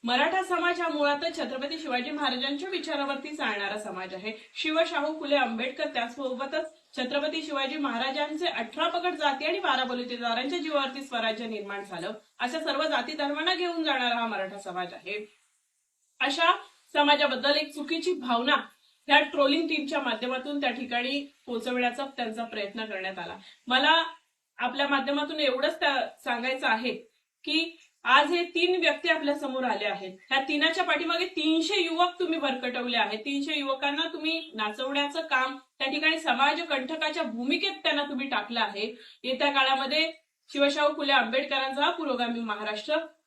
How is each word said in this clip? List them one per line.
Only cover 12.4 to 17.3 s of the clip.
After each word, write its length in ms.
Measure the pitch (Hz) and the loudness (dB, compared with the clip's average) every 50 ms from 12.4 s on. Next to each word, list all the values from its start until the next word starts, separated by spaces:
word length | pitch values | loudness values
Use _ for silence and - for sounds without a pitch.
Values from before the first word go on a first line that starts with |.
| 240 247 254 320 | -4 -2 -2 -2
सर्व 240 | - - 277 277 311 | -2 -2 0 0 0
जाती 300 | 311 294 247 240 - - | 2 2 0 0 -2 -4
धर्मांना 420 | - - 269 294 302 320 359 370 | -2 -2 -2 0 0 2 0 2
घेऊन 280 | 330 359 349 339 330 320 | 2 0 -2 0 0 0
जाणारा 320 | 311 277 254 247 247 240 | 0 2 2 2 2 2
हा 120 | 226 226 226 | 0 0 -2
मराठा 300 | 208 190 190 190 196 202 | -2 -4 -4 -6 -6 -10
समाज 360 | 196 185 175 180 180 180 - | -10 -8 -6 -6 -6 -6 -8
आहे. 460 | - - 185 208 208 214 208 _ _ _ _ _ _ _ _ _ _ _ _ _ _ _ _ _ _ | -12 -10 -8 -8 -8 -8 -10 _ _ _ _ _ _ _ _ _ _ _ _ _ _ _ _ _ _
अशा 320 | 262 277 277 320 330 330 370 - - - _ _ _ _ _ | -2 -2 2 4 6 4 4 4 0 -14 _ _ _ _ _
समाजाबद्दल 640 | 294 294 285 294 285 294 285 | 4 6 6 6 6 6 2